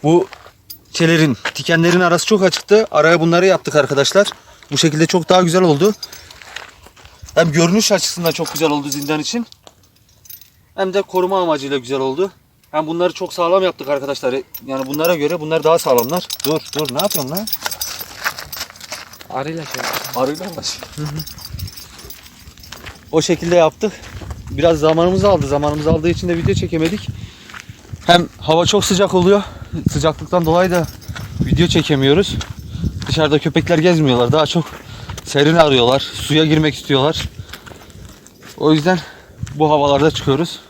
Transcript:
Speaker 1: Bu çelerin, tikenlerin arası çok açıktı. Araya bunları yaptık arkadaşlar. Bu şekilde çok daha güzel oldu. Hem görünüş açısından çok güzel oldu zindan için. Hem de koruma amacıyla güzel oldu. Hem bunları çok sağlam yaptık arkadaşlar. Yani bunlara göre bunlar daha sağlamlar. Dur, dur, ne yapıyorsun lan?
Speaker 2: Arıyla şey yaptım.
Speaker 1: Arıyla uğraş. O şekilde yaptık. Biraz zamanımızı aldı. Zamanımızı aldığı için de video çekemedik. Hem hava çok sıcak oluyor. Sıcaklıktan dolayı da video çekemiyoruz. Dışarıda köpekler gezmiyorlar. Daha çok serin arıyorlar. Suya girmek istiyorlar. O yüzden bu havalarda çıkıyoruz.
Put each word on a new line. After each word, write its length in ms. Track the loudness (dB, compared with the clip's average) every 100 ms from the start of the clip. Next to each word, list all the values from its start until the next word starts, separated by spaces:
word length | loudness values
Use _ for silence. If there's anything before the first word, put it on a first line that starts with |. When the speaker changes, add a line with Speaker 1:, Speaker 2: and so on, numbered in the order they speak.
Speaker 1:
Bu 260 | 4 4 2 -12 -20 _ _ -20 _
çelerin, 440 | 0 2 4 4 2 -4
tikenlerin 460 | -8 0 2 4 4
arası 260 | 4 2 2
çok 160 | 2
açıktı. 440 | 2 0 2 2 4
Araya 300 | 2 4 4
bunları 260 | 4 4 4
yaptık 300 | 2 0 0
arkadaşlar. 520 | 2 2 2 2 0 -2 -20 -20 -8
Bu 80 | 0
şekilde 280 | 0 2 2
çok 220 | 2 2
daha 140 | 2
güzel 200 | 2 2
oldu. 320 | 2 4 2 0 -10 -18 -20 -20 -20 -18 -18 -20 -20 _ -20 -20 -6
Hem 180 | 0 2
görünüş 400 | 4 2 2 2
açısından 380 | 0 -2 -2 -4
çok 220 | -2 -6
güzel 180 | -2 0
oldu 180 | 0 -4
zindan 320 | -8 -4 -4
için. 260 | -4 -6 -8 -14 -20 _ _ _ _ _ _ -20 _ _ _
Hem 200 | -6 -2
de 80 | -2
koruma 400 | -2 -2 0 0
amacıyla 360 | 0 -2 -2 -6
güzel 200 | -4 -2
oldu. 320 | -2 -2 -4 -6 _ _ _
Hem 160 | -6 -4
bunları 260 | -2 -2
çok 200 | -2 -10
sağlam 300 | -4 0 2
yaptık 260 | 0 -4 -4
arkadaşlar. 460 | -4 -4 -4 -4 -4 -8 -16 -10
Yani 200 | -8 -6
bunlara 280 | -2 0
göre 260 | 0 0 -4
bunlar 240 | -2 0
daha 140 | 4 2
sağlamlar. 500 | 4 0 0 -4 -6 -8
Dur, 160 | -2 -2 -4 -6
dur, 160 | -6
ne 80 | -2
yapıyorsun 280 | -2 -2 -6
lan? 160 | -8 -8 -10 -10 -10 -10 -12 -16 -10 -10 -10 -14 -14 -14 -16 -18 -18 -18 -20 -10
Speaker 2:
Arıyla 340 | -8 -8 -8
şey 180 | -10 -10
yaptım. 400 | -8 -8 -8 -4
Speaker 1:
Arıyla 240 | -2 -4 -8
uğraş. 240 | -10 -10 -10 -14 -10 -8 -8 -12 -16 -16 -12 -12 -14 -20 -20 -20 -20 -20 -20 -20 -20 -20 -18 -18 -20 -2
O 100 | -2
şekilde 340 | 0 -2 2 4
yaptık. 360 | 4 2 -6 -6 -16 -16 -14 -14 -10
Biraz 280 | 0 2 2
zamanımızı 500 | 2 4 2 4 4
aldı. 180 | 2 2
Zamanımızı 440 | 0 0 -2 0
aldığı 200 | 0 0
için 180 | -2 -2
de 80 | -2
video 180 | 0
çekemedik. 540 | -2 -2 -2 -2 -4 -8 -12 -14 -20 -20 -20 -20 -20 -18 -10 2
Hem 220 | 2 2 -8
hava 280 | 0 2 2
çok 180 | 0
sıcak 300 | 2 2 2
oluyor. 280 | 4 4 4 2 -12 -12 -4 -2
Sıcaklıktan 540 | 0 0 -2 -2 0 2
dolayı 240 | 2 2
da 160 | 0 -2 -8 -14 -14 -12 -6
video 260 | 0 2 4
çekemiyoruz. 680 | 2 2 2 4 4 2 -2 -8 -12 -14 -6 -6 -6 -4
Dışarıda 300 | 0 2 2
köpekler 400 | 2 0 2 2
gezmiyorlar. 540 | 4 4 4 4 4
Daha 140 | 2 2
çok 180 | 0 -4 -10 -18 -18 -14 -14
serin 300 | -4 2 4
arıyorlar. 460 | 6 6 6 4 2
Suya 440 | -2 -10 -2 2
girmek 300 | 4 4 2
istiyorlar. 540 | -2 0 2 2 0 -8 -12 -18 -18 -20 -20 -20 -20 -20 -20 -20 -20 -20 -2
O 160 | 2
yüzden 260 | 2 2 0 -2 -20 -20 -14 -12
bu 160 | -2 2
havalarda 400 | 4 4 4 2
çıkıyoruz. 480 | 0 -2 0 -2 -8 -18